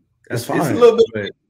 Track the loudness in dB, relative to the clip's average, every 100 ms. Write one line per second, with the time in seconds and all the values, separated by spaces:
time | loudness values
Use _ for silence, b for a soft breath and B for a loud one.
0 | _ _ _ -10 -6 -4 -4 2 4 4
1 | 0 -2 -10 -14